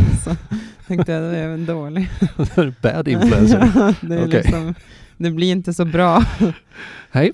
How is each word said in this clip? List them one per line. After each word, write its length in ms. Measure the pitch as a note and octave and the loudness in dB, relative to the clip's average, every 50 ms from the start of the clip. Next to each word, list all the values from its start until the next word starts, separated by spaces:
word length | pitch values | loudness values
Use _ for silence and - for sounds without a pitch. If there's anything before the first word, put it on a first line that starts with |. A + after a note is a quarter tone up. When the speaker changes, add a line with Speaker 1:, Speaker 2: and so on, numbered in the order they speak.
| - - | 4 4
Speaker 1:
<laughs> 160 | - - - | 2 0 -2
så 120 | E3 E3+ - - - - G#3+ - - - - - | -4 -6 -6 -6 -8 -8 -8 -8 -12 -16 -18 -10
tänkte 260 | - F#3 F3 E3+ F3 E3 | -6 -4 -2 -2 -2 -2
jag, 100 | D#3+ D#3+ | -4 -4
"Det 160 | E3 E3+ E3 | -4 -4 -6
är 100 | D#3+ D#3+ | -6 -6
en 180 | D#3+ D#3+ E3+ | -6 -6 -6
dålig." 420 | E3 E3 D#3+ D3 D3 D#3 F#3 F#3+ F3+ - - G3+ D#3 - - D3 | -6 -6 -6 -8 -6 -6 -6 -6 -6 -4 -2 -2 -2 -2 -2 -4
Speaker 2:
<laughs> 360 | - - - E3 C#3 B2 - - | 0 0 0 0 0 -2 -2 -2
Bad 260 | A#2 B2+ E3 D#3 D3 | -2 -2 -2 -2 -2
influencer. 600 | B2+ A2 - A#2+ A2+ G#2 G#2+ - - G3 B3+ A#3 F#3 | 0 2 4 4 4 6 6 6 6 6 4 4 4
Speaker 1:
<laughs> 0 | |
Ja, 200 | B3+ G#3 G3+ G3+ - | 4 4 4 2 0
det 140 | - E3 E3+ | -2 -4 -4
är 120 | E3+ E3 | -2 0
Speaker 2:
Okej. 160 | E3 D#3+ A#2 - | 0 0 2 2
Speaker 1:
liksom, 320 | - F3 E3 D#3+ E3 E3+ - - - - - - - _ | 2 0 0 -2 -6 -8 -10 -14 -20 -20 -20 -20 -20 _
det 140 | - E3 E3+ | -8 -6 -4
blir 220 | D#3+ D#3+ F3 F#3 F3+ | -2 -2 0 0 0
inte 220 | F#3+ F3 F3+ E3+ | -2 -2 -4 -2
så 100 | - F3 | -2 -2
bra. 380 | E3 D#3 E3+ F3+ F3 E3 G#3+ A#3 - - - G#3+ F3+ E3 - - _ - - - - - - - _ | 0 0 2 2 4 4 4 2 2 0 0 -2 -2 -2 -4 -12 _ -20 -20 -20 -20 -20 -20 -16 _
Speaker 2:
Hej, 220 | - B2+ D3 A3+ | 0 0 2 2